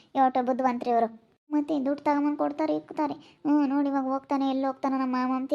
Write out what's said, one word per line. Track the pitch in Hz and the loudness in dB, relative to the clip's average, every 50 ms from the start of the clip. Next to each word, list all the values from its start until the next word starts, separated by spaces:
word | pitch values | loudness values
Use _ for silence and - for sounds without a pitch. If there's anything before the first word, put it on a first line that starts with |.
| - _ - 277 | -20 _ 0 2
ಯೋಟೋ | 262 262 - 262 247 247 | 2 4 4 2 0 0
ಬುದ್ಧಿವಂತ್ರಿ | 254 240 262 254 240 247 - 247 233 | 0 0 0 0 0 0 -2 0 2
ಇವರು. | 233 226 226 226 - _ _ _ _ _ _ | 2 2 0 -2 -10 _ _ _ _ _ _
ಮತ್ತೆ | 294 294 285 - 320 285 254 | -2 -2 0 0 -2 -2 0
ದುಡ್ಡು | 277 285 285 - | -2 -2 0 0
ತಗೊಂಬಂದು | 302 285 285 285 294 294 302 294 | 0 2 2 2 0 0 0 -2
ಕೊಡ್ತಾರೆ, | 285 294 - 311 302 302 311 | -2 -2 -2 -2 0 -2 -2
ಇಕ್ತಾರೆ. | 311 - - 320 302 277 285 - - - - _ - | -4 -6 -4 -4 -4 -4 -4 -8 -14 -20 -20 _ 0
ಹ್ಮ್, | 294 294 302 285 262 | 2 2 2 2 2
ನೋಡಿ | 277 285 285 277 | 2 0 0 0
ಇವಾಗ | 277 277 262 262 269 | 0 -2 -2 -2 -4
ಹೋಗ್ತಾನೆ, | 269 - - 285 269 269 269 262 | -4 -2 -2 -2 0 0 0 0
ಎಲ್ಲಿ | 269 269 269 | 0 -2 -2
ಹೋಗ್ತಾನೆ | 262 - - 269 269 262 | -4 -2 -4 -2 -2 0
ನಮ್ಮ | 262 254 254 | 0 0 0
ಮಾಮ | 254 254 254 262 262 | 0 0 0 -2 -2
ಅಂತ | 269 277 | -2 -2